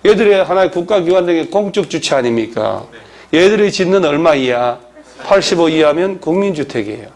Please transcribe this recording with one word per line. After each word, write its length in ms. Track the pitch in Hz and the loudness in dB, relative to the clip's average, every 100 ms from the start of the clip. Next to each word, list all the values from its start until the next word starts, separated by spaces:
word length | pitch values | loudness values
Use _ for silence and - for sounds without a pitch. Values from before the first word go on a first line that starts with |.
얘들이 280 | 202 208 214 | 2 2 4
하나의 380 | 196 165 185 185 | 2 2 0 0
국가기관 560 | 175 175 208 170 185 175 | -2 -2 -2 2 0 0
등의 240 | 165 151 | -2 -2
공적 380 | 196 202 208 156 | -4 -2 -4 -4
주체 280 | 165 - 139 | -6 -2 -2
아닙니까? 680 | 120 117 110 - 107 101 - - - - - | 0 -2 -4 -4 -4 -6 -12 -20 -20 -20 -2
얘들이 380 | 156 185 208 208 | 2 4 4 0
짓는 340 | - 180 196 | 0 0 2
얼마 300 | 160 147 165 | 2 2 2
이하? 440 | 147 127 120 123 120 - - - - | 2 0 -2 -2 -4 -14 -20 -20 -16
팔십오 440 | - 196 190 175 165 | 2 2 2 2 2
이하면 520 | 160 151 151 190 185 | 4 2 2 -2 -4
국민주택이에요. 880 | 156 175 202 156 135 120 104 110 98 | -4 -2 -2 -4 -6 -6 -8 -12 -16